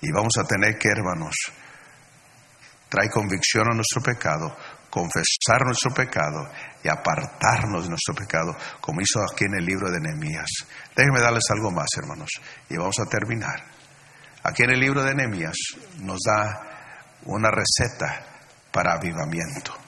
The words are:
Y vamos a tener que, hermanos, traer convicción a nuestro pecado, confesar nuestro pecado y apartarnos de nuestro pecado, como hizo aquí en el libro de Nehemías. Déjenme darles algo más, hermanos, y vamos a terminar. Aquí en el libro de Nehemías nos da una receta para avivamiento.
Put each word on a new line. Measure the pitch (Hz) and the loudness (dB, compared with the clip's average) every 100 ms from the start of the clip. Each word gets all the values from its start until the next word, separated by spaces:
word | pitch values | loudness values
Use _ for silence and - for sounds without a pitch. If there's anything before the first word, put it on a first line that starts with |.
Y | 76 | 0
vamos | 82 110 113 | 2 4 2
a | |
tener | 92 101 104 107 | 2 4 4 4
que, | 107 | 2
hermanos, | 107 92 87 78 - - - - - - - - - - - - - - - - | 2 0 -2 -4 -4 -6 -10 -20 -20 -20 -20 -20 -20 -20 -20 -20 -20 -20 -20 -4
traer | 98 107 | 0 2
convicción | 113 104 92 - 110 110 | 2 0 0 2 2 4
a | 113 | 2
nuestro | 110 - | 0 0
pecado, | 123 120 - 78 80 - - - - | 0 0 0 0 -2 -8 -16 -18 -6
confesar | - 85 82 82 - - 117 | -4 -2 0 0 0 4 4
nuestro | 131 120 131 | 4 2 0
pecado | 131 127 - 76 78 69 - - - | 0 0 2 0 -2 -8 -12 -16 -6
y | 80 | -2
apartarnos | 78 - 78 - - 107 113 110 95 | 0 2 0 -2 0 2 4 2 -2
de | 87 | -4
nuestro | 82 - - | -4 -4 -4
pecado, | 98 80 82 82 - - | -2 0 0 -4 -10 -10
como | - 80 | -6 -2
hizo | 98 117 | 0 0
aquí | 95 - | 0 0
en | 101 | 0
el | 98 | 0
libro | 85 95 95 | 0 0 0
de | 87 | -2
Nehemías. | 78 76 76 80 78 - - - - - | -2 -4 -6 -6 -6 -6 -8 -16 -8 4
Déjenme | 135 131 | 6 6
darles | 120 117 110 | 6 4 2
algo | 104 107 | 0 0
más, | 87 71 - | 0 -2 -4
hermanos, | 73 78 76 - - - - | -6 -10 -10 -10 -12 -20 -10
y | 82 | -4
vamos | 90 95 | -2 -2
a | 107 | 0
terminar. | 110 104 117 107 - - - - - - - - - | -2 -2 -4 -4 -8 -10 -20 -20 -20 -20 -20 -20 -4
Aquí | - - | -4 2
en | 120 | 4
el | 127 | 4
libro | 135 139 | 4 2
de | 135 | 2
Nehemías | 135 127 98 80 80 - - - 165 | 0 0 -2 -4 -4 -6 -8 -16 -12
nos | 95 92 107 | -8 -4 2
da | 107 104 101 - - - - - - - | 2 2 -4 -10 -16 -18 -20 -20 -20 -8
una | 95 110 | 2 2
receta | - 95 - 123 - 73 - - - - - _ | 2 2 2 0 0 -6 -6 -12 -20 -20 -20 _
para | - 87 | 0 2
avivamiento. | 82 87 82 76 82 82 - - - | 2 0 -4 -4 -4 -4 -8 -10 -12